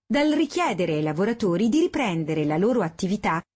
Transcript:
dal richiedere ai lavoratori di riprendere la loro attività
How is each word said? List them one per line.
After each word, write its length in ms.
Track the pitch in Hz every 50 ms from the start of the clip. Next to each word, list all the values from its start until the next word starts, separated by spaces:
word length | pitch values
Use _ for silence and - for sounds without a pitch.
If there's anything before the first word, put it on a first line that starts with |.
| _
dal 240 | _ 220 285 294 302
richiedere 640 | 302 320 320 294 - 359 349 285 214 165 180 165 156
ai 100 | 151 156
lavoratori 680 | 156 147 156 196 220 233 233 226 185 170 175 220 233
di 100 | 294 311
riprendere 640 | 339 370 - - 262 202 170 165 160 151 156 156 151
la 140 | 147 151 160
loro 240 | 196 233 262 247 180
attività 600 | 165 - - 196 175 202 208 - 196 160 165 - - _